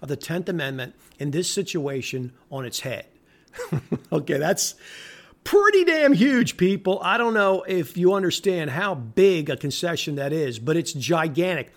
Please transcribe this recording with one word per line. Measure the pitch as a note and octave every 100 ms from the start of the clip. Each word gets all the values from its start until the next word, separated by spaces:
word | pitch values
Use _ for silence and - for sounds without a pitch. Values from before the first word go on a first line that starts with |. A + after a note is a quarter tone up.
of | C#3+
the | C#3
Tenth | - F3 F3+
Amendment | E3+ C3+ C3 B2 - _ -
in | C#3+
this | D3+ F3+
situation | G3+ F#3+ E3+ C#3 C3+ - C3 B2+ - -
on | C3+ A#2+
its | -
head. | C3+ A2 -
<laughs> | _ _ _ _ - B4 D3 - - -
Okay, | D#3+ - C#3+
that's | D#3+ - - - - - - - - _
pretty | - G4+ G4+ G4
damn | F4 D#4+ C#4+
huge, | F#3 C4+ B3+ - -
people. | F#3 G3 F#3 F#3+
I | F3 A3+
don't | A#3
know | A3 G3 F#3+
if | F#3+ F#3 D3+ F3
you | F3+
understand | G3 F3+ - G3 F3+ D3+
how | D3+ G3 D3+
big | A2+ F#3 G3 E3+ D3
a | C3
concession | C#3+ - E3+ D#3+ D#3+ C#3
that | C#3
is, | D#3+ C#3 A2
but | B2 E3
it's | -
gigantic. | C#3 B2 E3 D#3+ C#3 F3+ D#3 -